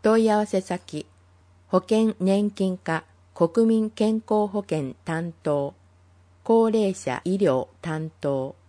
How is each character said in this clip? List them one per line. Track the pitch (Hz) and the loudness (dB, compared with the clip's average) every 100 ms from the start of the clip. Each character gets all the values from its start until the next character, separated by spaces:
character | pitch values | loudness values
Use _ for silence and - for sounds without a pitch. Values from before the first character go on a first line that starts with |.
問 | 214 226 220 | 4 4 4
い | |
合 | 208 | 2
わ | 214 | 0
せ | 190 | -2
先、 | 185 180 - 151 - _ _ _ _ _ _ | -4 -10 -8 -12 -12 _ _ _ _ _ _
保 | 185 | -2
険 | - 220 220 - | 2 2 2 0
年 | 185 196 208 | 0 2 0
金 | 202 190 185 | -2 -4 -2
課 | - 160 - _ _ | -4 -6 -6 _ _
国 | - 170 233 226 | 0 0 4 4
民 | 226 214 | 2 0
健 | - 214 220 | -2 0 0
康 | - 214 208 | 0 0 0
保 | 202 196 | -4 -4
険 | 156 135 - - | -4 -4 -8 -6
担 | 160 170 160 | -6 -6 -6
当、 | 160 143 139 - _ _ _ _ _ _ | -4 -2 -4 -10 _ _ _ _ _ _
高 | - 226 226 | 2 2 4
齢 | 220 196 | 2 0
者 | 185 - 123 | -2 -6 -4
医 | 180 190 | -2 2
療 | 190 131 - _ | 2 2 -2 _
担 | 170 156 160 _ | -8 -6 -8 _
当。 | 143 139 135 - | -4 -4 -6 -12